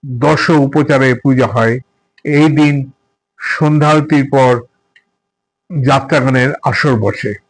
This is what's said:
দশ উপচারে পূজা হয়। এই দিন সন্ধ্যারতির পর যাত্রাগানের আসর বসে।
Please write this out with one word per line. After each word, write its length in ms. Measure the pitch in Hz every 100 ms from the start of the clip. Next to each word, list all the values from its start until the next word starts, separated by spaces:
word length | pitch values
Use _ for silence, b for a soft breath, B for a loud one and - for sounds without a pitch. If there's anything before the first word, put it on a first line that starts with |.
দশ 380 | 143 123 143 147 - 156 139
উপচারে 420 | 156 147 139 131 123
পূজা 240 | 143 131 120
হয়। 200 | 117 113 120 - _ _ _
এই 240 | 147 147 151 147
দিন 160 | 151 143 135 _ _ _ _ _
সন্ধ্যারতির 840 | - - 156 151 151 151 147 151 139
পর 180 | 139 127 123 120 _ _ _ _ _ _ _ _ _ _
যাত্রাগানের 800 | 165 131 135 135 151 131 131 127 - -
আসর 240 | 110 156 120
বসে। 320 | 104 - 110 101 _